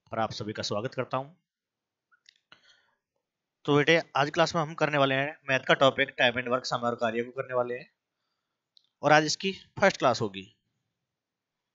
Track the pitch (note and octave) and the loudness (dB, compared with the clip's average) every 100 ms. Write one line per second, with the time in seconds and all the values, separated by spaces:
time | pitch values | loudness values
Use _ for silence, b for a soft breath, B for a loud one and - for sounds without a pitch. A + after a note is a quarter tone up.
0 | - A2 A2 - G#2 G#2+ G2+ G#2 A#2+ - | -12 -6 -6 -6 -10 -8 -6 -6 -6 -8
1 | B2 C3 C#3 _ _ _ _ _ _ _ | -6 -6 -8 _ _ _ _ _ _ _
2 | _ _ _ _ _ - b b b b | _ _ _ _ _ -20 b b b b
3 | _ _ _ _ _ _ - D3 C#3+ E3 | _ _ _ _ _ _ 0 2 4 2
4 | - - C#3+ D#3+ D#3+ F3 D3+ E3 D#3 D3 | 2 -2 0 2 0 0 -4 -2 -2 2
5 | C3+ C3+ C#3+ D#3 - C3 - E3+ C3+ C3 | 2 2 -4 -6 -2 -2 2 4 4 4
6 | C3+ - C3 A#2+ B2 B2+ B2+ C3 A#2+ A#2 | -2 2 0 0 -2 -4 -2 -4 -4 -2
7 | A#2 A2+ A#2+ B2+ B2+ B2+ A#2+ B2 D3+ _ | -4 -4 -6 -8 -6 -4 -4 -6 -14 _
8 | _ _ _ _ _ _ _ _ _ _ | _ _ _ _ _ _ _ _ _ _
9 | C#3+ D3+ D#3 - F#3+ F#3 - - G3 - | 4 4 4 -2 -6 -8 -14 0 0 2
10 | D3 A2+ A2 F#2+ F#2+ _ _ _ _ _ | 0 0 -2 -8 -16 _ _ _ _ _
11 | _ _ _ _ _ _ _ | _ _ _ _ _ _ _